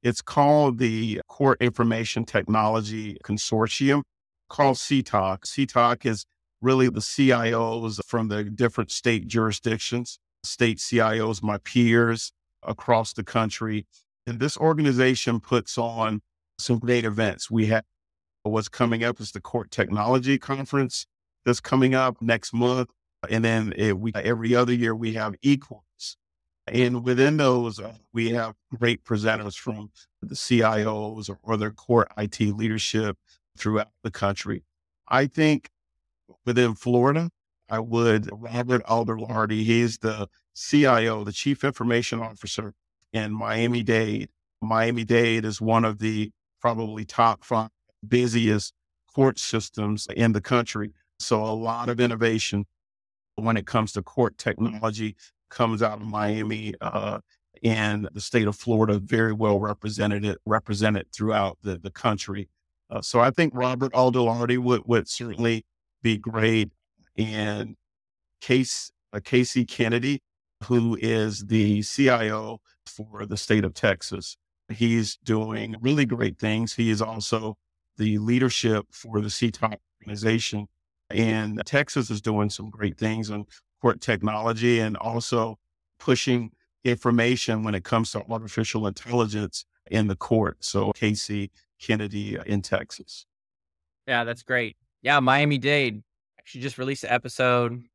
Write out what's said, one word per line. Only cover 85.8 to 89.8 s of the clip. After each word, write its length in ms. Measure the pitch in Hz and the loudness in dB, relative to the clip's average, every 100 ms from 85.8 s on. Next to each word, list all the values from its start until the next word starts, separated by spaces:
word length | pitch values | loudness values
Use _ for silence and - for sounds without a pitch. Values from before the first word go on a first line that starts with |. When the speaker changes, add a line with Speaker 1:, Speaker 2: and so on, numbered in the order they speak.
| _ _ | _ _
Speaker 1:
pushing 540 | - 127 - 123 113 _ _ _ | 0 0 2 0 -2 _ _ _
information 800 | 123 120 123 117 117 123 - 110 | -2 0 2 4 4 2 0 -2
when 120 | 110 | -2
it 100 | 101 | -4
comes 280 | - 117 110 | -2 -2 0
to 100 | 110 - | -6 -6
artificial 560 | 113 110 - 110 113 107 | -8 -6 -4 -2 -2 -4
intelligence 800 | 95 120 120 110 107 101 - - _ | -6 -4 0 0 -2 -6 -8 -16 _